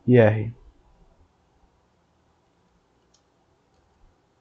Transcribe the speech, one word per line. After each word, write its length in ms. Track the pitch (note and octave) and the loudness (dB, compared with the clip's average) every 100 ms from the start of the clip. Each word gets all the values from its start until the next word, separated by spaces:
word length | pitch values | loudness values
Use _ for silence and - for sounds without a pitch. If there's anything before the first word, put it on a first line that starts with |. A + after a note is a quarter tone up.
| A#2 | 0
I 100 | B2 | 2
R. 380 | A2 G#2+ A2 - - - _ - - _ - _ _ _ _ _ _ _ _ _ _ _ _ _ _ _ _ _ _ _ _ _ _ _ _ _ _ _ - _ _ _ | 2 -2 -10 -16 -20 -20 _ -20 -20 _ -20 _ _ _ _ _ _ _ _ _ _ _ _ _ _ _ _ _ _ _ _ _ _ _ _ _ _ _ -20 _ _ _